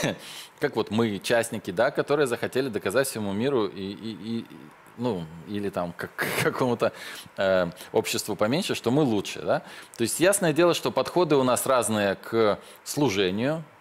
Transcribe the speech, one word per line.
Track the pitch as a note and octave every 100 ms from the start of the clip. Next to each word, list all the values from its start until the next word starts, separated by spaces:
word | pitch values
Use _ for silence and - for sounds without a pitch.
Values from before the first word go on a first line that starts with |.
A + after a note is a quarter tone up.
<laughs> | C#3+ F#2+ - - - -
как | C#3+ A#2+
вот | G#2
мы, | G#2 A#2 G2
частники, | - A#2 A2+ G#2+ -
да, | F#2 B2+
которые | D3 C#3+ D3 C#3
захотели | A#2 G#2 B2 C3+
доказать | G2+ G2+ G#2+ C3+
всему | A#2 G#2
миру | G2 B2+ C3+ G2+
и, | -
и, | G2 G2+ A2 G2+ G#2 A2+
и, | - D#2 C#2+ - - -
ну, | B2 F#2+ D#2+ E2 E2+
или | G#2 G2+
там | F#2 F2 E2+
как, | - -
<laughs> | - -
какому-то, | D#3+ - C3 A#2+ A2 - - - - -
э, | G2 F#2 F2 - -
обществу | G#2+ - A2+ - G2
поменьше, | G#2+ C#3+ G3+
что | B2 -
мы | C3+
лучше, | D3 G#2+ - -
да? | D#2 C3+ - - - -
То |
есть | A#2 -
ясное | E3+ G3+ E3
дело, | D3 F3
что | D#3 C3
подходы | A#2+ B2+ - F3 C#3+
у |
нас | B2+ A#2+ -
разные | C3 A2 A2 G2+ F#2+
к | - A2+ G#2+ F#2+ - -
служению, | - - C#3+ G2 F#2 G2+ B2+ D#3+ D3+ -